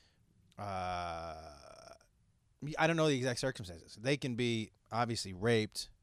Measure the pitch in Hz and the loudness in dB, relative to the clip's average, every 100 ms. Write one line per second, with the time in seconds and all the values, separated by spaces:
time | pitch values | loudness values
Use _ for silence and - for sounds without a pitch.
0 | _ _ _ _ _ - 101 95 90 87 | _ _ _ _ _ -10 -6 -4 -2 -2
1 | 87 82 82 80 80 73 73 - - - | -4 -6 -8 -10 -14 -18 -20 -20 -20 -20
2 | _ _ _ _ _ _ 143 156 160 165 | _ _ _ _ _ _ -6 2 4 6
3 | 156 139 131 120 135 131 95 82 - - | 4 4 2 0 -2 -4 -8 -12 -16 -6
4 | 120 143 139 117 120 117 107 _ - 110 | 0 0 0 0 2 2 -2 _ -6 0
5 | 117 113 98 92 110 117 107 - - - | 0 0 -4 -2 4 4 2 -4 -12 -14